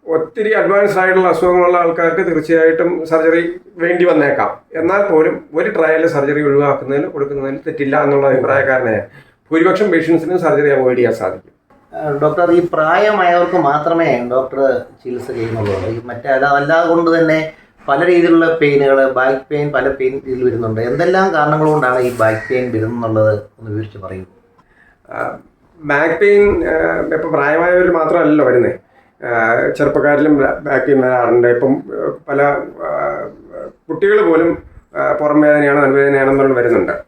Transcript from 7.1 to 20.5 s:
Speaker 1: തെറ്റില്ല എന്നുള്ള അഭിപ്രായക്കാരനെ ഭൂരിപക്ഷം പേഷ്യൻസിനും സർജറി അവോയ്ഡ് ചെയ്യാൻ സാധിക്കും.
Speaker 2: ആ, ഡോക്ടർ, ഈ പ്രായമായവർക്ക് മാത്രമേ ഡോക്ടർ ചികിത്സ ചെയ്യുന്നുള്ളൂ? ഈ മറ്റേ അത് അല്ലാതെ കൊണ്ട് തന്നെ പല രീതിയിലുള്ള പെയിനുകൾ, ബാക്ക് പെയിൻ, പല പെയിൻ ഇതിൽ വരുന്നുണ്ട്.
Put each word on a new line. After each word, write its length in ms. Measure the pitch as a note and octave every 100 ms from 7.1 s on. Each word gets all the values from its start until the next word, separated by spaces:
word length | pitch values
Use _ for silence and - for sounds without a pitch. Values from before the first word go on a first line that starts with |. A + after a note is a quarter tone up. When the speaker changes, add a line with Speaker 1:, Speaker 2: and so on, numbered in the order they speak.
| D#3+ C#3 C#3 C3+ C3+ D#3+
Speaker 1:
തെറ്റില്ല 360 | D3+ C#3 D3
എന്നുള്ള 260 | C#3+ C#3+ C#3
അഭിപ്രായക്കാരനെ 800 | C3 B2+ C#3 C3+ C3 B2 G#2+ - - _ _ _
ഭൂരിപക്ഷം 400 | D#3+ F3+ F3+ G#3
പേഷ്യൻസിനും 480 | E3+ D#3 E3 D#3+ F3+
സർജറി 320 | E3 C#3+ C#3+
അവോയ്ഡ് 280 | C3+ B2+ B2
ചെയ്യാൻ 140 | A#2
സാധിക്കും. 400 | A2+ F#2+ F#2 - _ _ _ _ -
Speaker 2:
ആ, 200 | D3+ C#3
ഡോക്ടർ, 280 | D3+ D3+ F3
ഈ 180 | E3+ E3+
പ്രായമായവർക്ക് 840 | D#3+ D#3 F3+ G#3+ G#3+ F3+ F3 F3 F3+
മാത്രമേ 720 | D3 D3 E3 E3 D#3+ B2 B2
ഡോക്ടർ 500 | B2+ - C3+ C3+ B2 - -
ചികിത്സ 220 | B2+ B2 -
ചെയ്യുന്നുള്ളൂ? 460 | A#2 A2+ A2+ G2+
ഈ 280 | F#2+ G#2+ A#2
മറ്റേ 240 | A#2+ A#2+ C#3+
അത് 160 | C3
അല്ലാതെ 440 | C#3+ C#3+ C#3+ E3 E3+
കൊണ്ട് 300 | E3 E3 E3
തന്നെ 340 | D#3+ D#3 D#3 - _ _ -
പല 160 | C#3+
രീതിയിലുള്ള 540 | F3 F3 E3+ E3 E3 E3
പെയിനുകൾ, 500 | D3 C#3 C#3 C3+ C3+
ബാക്ക് 300 | B2+ C3 C3+ -
പെയിൻ, 200 | D3 D3
പല 180 | C#3 C3+
പെയിൻ 320 | C3+ C3 C3+ C3+
ഇതിൽ 180 | B2+
വരുന്നുണ്ട്. 360 | B2+